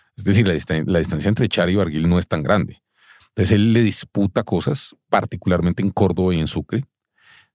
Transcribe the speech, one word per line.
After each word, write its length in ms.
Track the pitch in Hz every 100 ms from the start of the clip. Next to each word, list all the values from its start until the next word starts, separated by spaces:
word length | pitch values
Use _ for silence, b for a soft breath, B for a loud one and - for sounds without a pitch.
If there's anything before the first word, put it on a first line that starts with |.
| b -
es 80 |
decir, 240 | 95 98 98
la 60 |
distan-, 300 | 78 - 80 78
la 140 | 87
distancia 280 | 80 78 101
entre 180 | 107 107
Char 200 | - 87
y 80 | 98
Barguil 320 | 90 76 82
no 100 | 87
es 80 | 85
tan 160 | 85
grande. 400 | 73 101 - - _ b b b b
Entonces, 260 | - 92
él 180 | 104 110
le 100 | 113
disputa 600 | 110 - - 107 98 117
cosas, 540 | 107 110 - 147 - - -
particularmente 720 | 101 - 85 - 87 87 87
en 80 | 98
Córdoba 440 | - 98 87 92
y 60 | 85
en 80 | 78
Sucre. 360 | 82 - 120 - _ _ b b b b